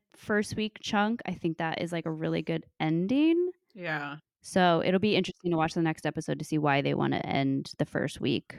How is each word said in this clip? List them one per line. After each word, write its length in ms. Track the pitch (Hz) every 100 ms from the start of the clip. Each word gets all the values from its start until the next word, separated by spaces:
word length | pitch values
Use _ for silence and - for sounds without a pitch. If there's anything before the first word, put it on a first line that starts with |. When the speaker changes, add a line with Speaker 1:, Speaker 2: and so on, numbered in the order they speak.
| _ _
Speaker 1:
first 400 | - 208 214 -
week 220 | 214 -
chunk? 400 | - 208 208 233 -
I 80 |
think 240 | 175 165 160
that 240 | 165 -
is, 100 | 165
like, 140 | 170 165
a 60 |
really 300 | 160 160 165
good 240 | 160 165 - -
ending. 720 | 156 165 190 269 320 339 359 - _
Speaker 2:
Yeah. 440 | 202 175 151 143 151 _ _
Speaker 1:
So, 400 | - 190 180 165 -
it'll 140 | 185
be 160 | - 156
interesting 360 | 180 - 175
to 60 | 165
watch 160 | 160
the 80 | 180
next 240 | 160 156 156
episode 340 | 160 156 143
to 60 | 160
see 120 | 156
why 240 | 147 139
they 120 | 139
wanna 240 | 143 139 131
end 540 | - - 135 135 - -
the 80 | 147
first 340 | 135 143 -
week 340 | 131 123 -